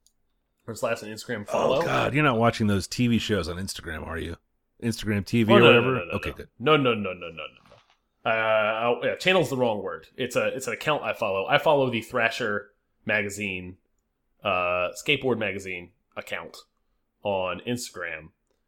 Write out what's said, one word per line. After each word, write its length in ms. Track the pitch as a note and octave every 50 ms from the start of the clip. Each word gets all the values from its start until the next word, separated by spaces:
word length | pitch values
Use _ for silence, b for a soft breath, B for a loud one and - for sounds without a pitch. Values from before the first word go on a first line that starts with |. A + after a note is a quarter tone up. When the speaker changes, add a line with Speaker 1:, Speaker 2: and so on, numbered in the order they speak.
| _ _ _ _ _ _ _ _ _ _ _ _ _
Speaker 1:
or 100 | - A2
slash 260 | - - A#2 A#2 -
an 80 | A2 G#2
Instagram 360 | A2 G#2 - - A#2+ G#2+ G#2 -
follow. 320 | - - - - C3 C#3+
Speaker 2:
Oh, 40 | -
God, 280 | - - A#2+ A#2 A2 A#2
you're 100 | D3 D3+
not 140 | C#3+ A#2+ A2+
watching 300 | A#2 A#2 - - A2+ G#2
those 200 | G2+ F#2+ F2 -
T 200 | - - B2+ A#2+
V 100 | A#2 G#2+
shows 300 | - - A2 G2 E2 E2+
on 80 | E2+ F2
Instagram, 480 | G2 G2 - - - E2+ D#2+ D2+ D2+ D#2
are 100 | E2 E2
you? 200 | D2+ E2 E2 - _ _ _ _ _ _ _ _
Instagram 440 | - A#2 A2 - - G#2+ G#2 G2+ G2
T 180 | - - A#2 A2+
V 80 | G#2
Speaker 1:
Oh, 40 | A2+
Speaker 2:
or 40 | -
Speaker 1:
no, 60 | -
no, 20 | - B2 A#2+
Speaker 2:
whatever? 160 | A#2 C3 C3
Speaker 1:
no, 100 | - -
no, 60 | E2 D#2
Speaker 2:
Okay, 160 | - - -
Speaker 1:
no. 60 | -
Speaker 2:
good. 120 | - - - _ _
Speaker 1:
No, 180 | A2+ D3 D#3 D3
no, 160 | C3+ B2 A2+
no, 180 | G#2+ G2+ F#2 F#2
no, 140 | F2+ F2 E2+
no, 20 |
no, 140 | D#2+ D#2 D2+ D2 - _ _ - - - _ _ _ _ _ _ _ _ _
no. 60 | A2+
Uh, 500 | A2+ A2 A2 A2 A2 A2 G#2+ G#2+ A2 A2 A#2
oh, 160 | A#2+ A#2+ A#2+ C#3
yeah, 120 | B2 G2
channel's 340 | - - F3+ F#3+ F#3+ D#3 -
the 80 | C#3 B2+
wrong 240 | B2+ A#2 G#2+ G#2 F#2+
word. 240 | F#2 E2+ D#2+ - - _
It's 200 | - B2+ A#2+ - C3
a, 100 | A2 G#2+
it's 200 | - C3+ B2+ B2
an 60 | A2
account 300 | - - D#3+ D3+ C3 -
I 100 | A2 G#2+
follow. 340 | - A#2 G#2 F#2+ - F#2+ -
I 100 | C#3 D3
follow 320 | - E3 D3+ C#3+ C3+ B2+
the 120 | A#2 A2+
Thrasher 680 | G#2+ - - B2 A2+ A2+ - - B2+ G#2+ G#2 G2+ - - _ _ _ _ _ _ _
magazine, 720 | A2 G#2+ G#2+ G#2 G#2 G2 G#2 G#2+ G2 F#2+ F2+ F2+ F2+ F#2 - _ _ _ _ _ _ _ _ _ _ _ _ -
uh, 460 | G#2 F#2+ F2+ F2+ F2 F2+ F2+ F2+ F2 - - -
skateboard 320 | - D3 C3+ C3 B2+ A#2 A2
magazine 520 | A2 G2+ F#2+ G2 F#2 F#2+ F#2 F2 F2 F2 _ _ _ _ _
account 400 | G#2+ - - G#2 F2+ E2 D#2+ - - - _ _ _ _ _ _ _ _ _ _ _ _
on 380 | G#2 G2+ F#2+ F#2 F2+ F2 F#2 - A#2
Instagram, 640 | B2 A#2+ - - - F#2+ F2 E2+ D#2+ D#2+ D#2 D#2+ - _ _ _ _ _ _